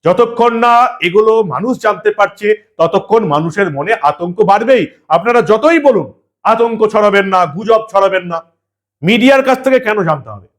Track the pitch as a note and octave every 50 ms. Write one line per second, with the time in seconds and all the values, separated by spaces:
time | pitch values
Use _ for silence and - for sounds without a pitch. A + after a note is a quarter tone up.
0 | _ D#3+ F3+ A#3 A#3 A#3 A#3 - A3+ A#3+ A#3 A3+ A#3 A#3+ A#3+ A#3+ B3 - - -
1 | - F3 E3+ G#3 G#3+ A3 A3 A3+ G#3+ E3+ C3 C3 F#3+ B3+ B3 - - G#3+ G3+ F#3+
2 | - G#3+ G3+ - G3+ F#3+ - - G#3 G#3 G#3+ G#3 _ _ _ - E3 E3 E3 F#3+
3 | - - G3+ A3+ G#3+ D#3+ C#3+ D3+ D#3+ E3+ D#3 G#3 G3+ F3 D3 C#3 C#3+ F#3+ A3+ A3
4 | - D3 D3 - F3 F3 F3 A3+ G#3 F3+ G3 G#3 A3+ A3+ C4 A#3 D#3+ - _ _
5 | _ _ D#3 F3 G3 A#3 A#3+ A#3+ G3 D3 G#3+ G#3+ C4 D#4 E4+ E4 C#4+ C#4 A#3+ F#3+
6 | C#3+ G#2+ - _ _ _ _ _ _ G3+ A3+ A3+ A#3 A#3 A3+ A3 A3 G#3+ G#3+ G#3
7 | G#3 G#3 G3 G3+ G3 F#3+ F#3+ F#3 F3+ D#3 C#3 F3+ A3 G#3+ A3+ A3 A3 A3 F#3+ G3
8 | G3 F#3+ F#3+ F#3 F3+ F3 E3+ E3 - _ _ _ _ _ _ _ _ _ _ _
9 | C#3+ F3 A3+ A#3+ A3+ C4 C#4 C4+ C4 C4 C4 C4 B3+ C4+ C4 B3+ B3+ G#3+ G#3+ G#3+
10 | F3+ E3 D#3 C#3+ A2+ A2+ G#2+ G2+ F#2+ _ _